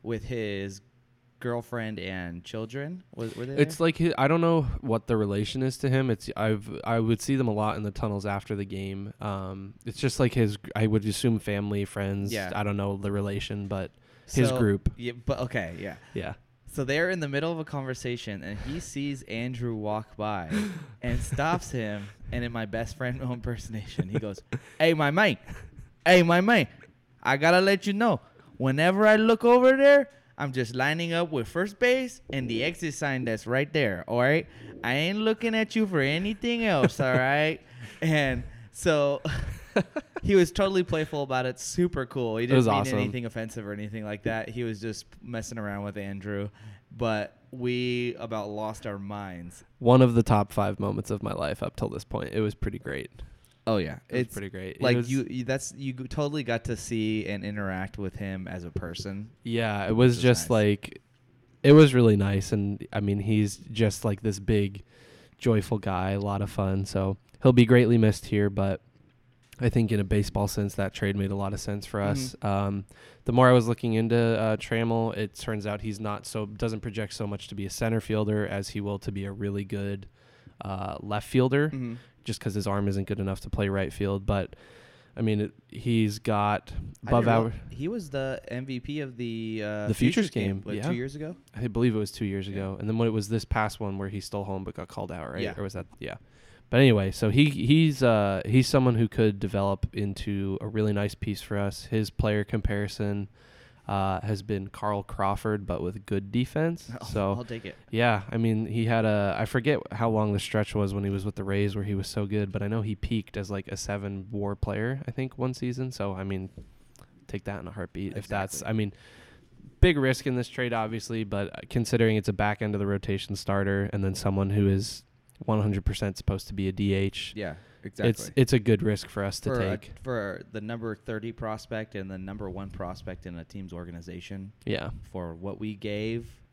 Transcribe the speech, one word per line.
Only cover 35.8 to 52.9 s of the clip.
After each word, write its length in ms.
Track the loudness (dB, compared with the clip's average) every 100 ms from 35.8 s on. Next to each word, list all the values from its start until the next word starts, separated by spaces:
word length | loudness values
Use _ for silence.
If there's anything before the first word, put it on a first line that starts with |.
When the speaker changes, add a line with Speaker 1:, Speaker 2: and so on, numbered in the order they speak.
| 2
Speaker 1:
for 120 | 2
anything 640 | 0 0 -2 -4 -2 0
else, 360 | 2 4 2 2
all 120 | 0
right?" 440 | 2 2 2 2 -2 -12 -18
Speaker 2:
<laughs> 200 | -18 -2
Speaker 1:
And 440 | 2 2 2 -2 -6 -14 -18
so 500 | -2 2 4 2 0 -2 -4 -4 -8 -2
<laughs> 480 | -2 -2 -8 -10 -6
he 120 | 4
was 180 | 6 6
totally 300 | 4 2 2
playful 400 | 0 -2 -2 -4
about 240 | -2 -2 -2
it, 120 | -6
super 460 | -6 0 0 0 -4
cool. 300 | -2 -2 0
He 80 |
Speaker 2:
It 20 | 4
Speaker 1:
didn't 80 | 6
Speaker 2:
was 80 | 6
Speaker 1:
mean 80 | 4
Speaker 2:
awesome. 220 | 2 0
Speaker 1:
anything 280 | 0 -4 -6
offensive 400 | -8 -8 -10 -8
or 60 |
anything 320 | -8 -8 -8
like 200 | -8 -6
that. 240 | -4 -4 -6
He 160 | -6
was 160 | -6 -6
just 260 | -8 -10 -14 -20
messing 360 | -10 -10 -8 -8
around 260 | -6 -6
with 120 | -8 -8
Andrew. 540 | -10 -8 -6 -4 -6 -10 -20 -20 _
But 420 | -4 -2 -2 -4 _ _
we 640 | -6 -2 -2 -2 -2 -4 -6
about 300 | -8 -6 -6
lost 380 | -6 -8 -8 -10
our 120 | -8
minds. 680 | -10 -10 -10 -12 -14 -18 -20 _
Speaker 2:
One 240 | 8 10
of 120 | 10
the 80 | 8
top 300 | 6 4 4
five 280 | 0 -2 -2
moments 300 | -4 -4 -4
of 120 | -6
my 100 | -4
life 300 | -4 -4 -4
up 140 | -6 -4
till 120 | -6
this 160 | -6
point. 260 | -6 -6 -4
It 80 | -2
was 140 | -2
pretty 240 | -2 -6 -4
great. 320 | -8